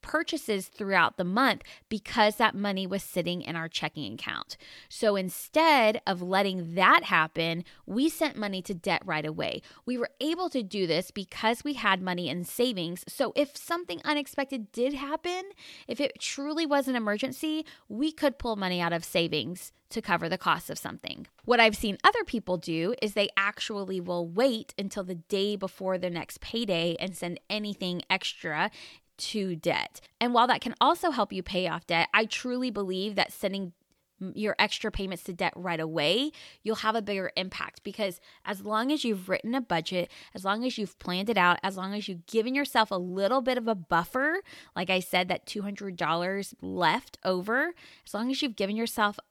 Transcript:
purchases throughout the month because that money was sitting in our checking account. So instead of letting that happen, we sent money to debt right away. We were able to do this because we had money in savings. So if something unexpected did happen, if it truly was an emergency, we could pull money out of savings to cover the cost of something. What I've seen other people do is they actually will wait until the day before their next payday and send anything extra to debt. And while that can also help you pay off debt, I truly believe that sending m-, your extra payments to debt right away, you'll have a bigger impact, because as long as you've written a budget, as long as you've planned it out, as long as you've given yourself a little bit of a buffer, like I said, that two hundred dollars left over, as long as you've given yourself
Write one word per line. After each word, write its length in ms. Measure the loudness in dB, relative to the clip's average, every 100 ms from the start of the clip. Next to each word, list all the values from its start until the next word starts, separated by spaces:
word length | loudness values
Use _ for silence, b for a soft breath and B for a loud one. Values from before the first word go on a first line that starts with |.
purchases 640 | -2 -2 -2 -4 -2 -4 -4
throughout 500 | -8 2 4 4 2
the 60 |
month 400 | 0 4 4 2 -6 B _
because 460 | -6 -4 4 4 6
that 180 | 2
money 320 | 2 -2 -2 -2
was 160 | -4
sitting 400 | -4 -4 -2 -4
in 140 | -6 -6
our 120 | -6
checking 460 | -4 -6 -6 -8
account. 420 | -6 -6 -6 -8 -14 B B B
So 280 | 0 2 2
instead 880 | -2 -6 -2 4 6 8 6 4 -2
of 160 | -2
letting 540 | 0 2 2 0 -4 4
that 300 | 8 8 6
happen, 580 | 2 2 0 0 0 -6 B -6
we 200 | 0 0
sent 300 | 2 -2 -2
money 240 | -4 -4
to 120 | -6 -4
debt 260 | 0 0
right 220 | 0 -2 -2
away. 380 | -4 -4 -4 B B
We 140 | -6 -4
were 140 | -4 _
able 300 | -2 0 0
to 100 | -2
do 240 | -2 -2 2
this 240 | 2 0
because 540 | -8 -10 0 0 0
we 100 | -2
had 300 | 0 2 2
money 260 | 0 -4 -2
in 140 | -4
savings. 600 | -6 0 0 0 -6 -8 -12
So 260 | -4 -2 2
if 220 | 0 -2
something 420 | -6 -6 -4 -8 -2
unexpected 680 | -2 -2 -6 -4 -6 -8
did 220 | -2 0
happen, 500 | 0 -4 -4 -4 -4 -8 -16 B B B
if 120 | -2
it 200 | -2 -2
truly 480 | -8 -6 -4 -2 2
was 200 | 2 2
an 80 | 0
emergency, 680 | 0 0 -2 -4 -4 -4 -6 B B
we 220 | -4 -2
could 260 | 2 0 0
pull 200 | -4 -2
money 220 | -2 0
out 140 | 0
of 100 | -2
savings 680 | 0 0 2 0 -4 -8 -12 _ _
to 80 | -8
cover 260 | -2 -2 0
the 100 | -2
cost 320 | 0 0 -2
of 80 | -10
something. 480 | -8 -10 -12 -12 -14 _ 2
What 140 | 6
I've 160 | 6 4
seen 220 | -4 4
other 200 | 4 4
people 340 | 0 -4 -2 -4
do 360 | 0 0 0 0
is 120 | -2
they 160 | 0 0 2
actually 640 | 0 -2 -6 -6 -4 -6
will 260 | -4 -4 -2
wait 460 | 2 4 2 -6 -8
until 260 | -6 -6
the 120 | -6 -8
day 400 | -2 0 0 -2
before 420 | -6 -6 -4 -2
their 120 | -2
next 320 | -4 -8 -12
payday 540 | -8 -4 0 0 0 -2
and 160 | -4 -6
send 240 | -8 -8 _
anything 520 | -4 -4 -4 -4 -4 -2
extra 600 | -2 -2 -6 -6 -2 -2 B B B _ _
to 400 | -6 -2 -2 0
debt. 460 | 0 0 -2 -8 b _
And 140 | 2
while 140 | 6 6
that 140 | 4
can 140 | 0 2
also 300 | 4 4 2
help 200 | 2 0
you 120 | -2
pay 240 | -2 -2 0
off 180 | -4 0
debt, 240 | 2 4
I 120 | 4 2
truly 460 | -2 -4 -2 -2
believe 420 | -2 -2 -2 -2 0
that 160 | 0
sending 420 | 0 -4 -2 -6 -10 _ _ _ _
m-, 140 | -10 -4
your 200 | -2 2
extra 340 | 2 2 -4
payments 320 | -4 -6 -6 -10
to 80 |
debt 200 | -2 -2 -2
right 240 | -6 -4
away, 520 | -2 0 2 2 0 B B B
you'll 140 | -6 -2
have 180 | 0 0
a 60 |
bigger 300 | 0 -2 -2 -4
impact, 480 | -6 -6 -10 -8
because 360 | -12 -4 -4 -4 B B
as 180 | -8 -8
long 300 | -2 0 2
as 140 | 2 2
you've 240 | -2 0
written 240 | -2 0
a 80 | -2
budget, 480 | 0 -2 0 -2 -4 B B
as 100 | -6
long 220 | -2 0 0
as 140 | -2
you've 180 | -6 -6
planned 320 | -4 -2 2
it 80 | 6
out, 220 | 6 6
as 160 | 0 -4
long 160 | -6
as 140 | -6 -6
you've 180 | -10 -2
given 300 | 0 2 0
yourself 340 | 2 2 2
a 80 | 2
little 440 | -2 0 2 4
bit 180 | 2 0
of 80 | 0
a 80 | -2
buffer, 640 | 2 2 2 0 2 0 -4 B B -6
like 140 | 0
I 100 | 0
said, 280 | 2 0 2
that 180 | -2 -4
two 160 | -6
hundred 340 | -6 -6 -10 -4
dollars 600 | 0 0 0 -2 -6 -8
left 600 | -6 2 4 2 -2 -6
over, 500 | 0 0 2 0 0 -4 B B -10
as 80 | -4
long 160 | -2
as 100 | 0
you've 140 | -2 -2
given 200 | -2 0
yourself 440 | -2 2 0 0 -14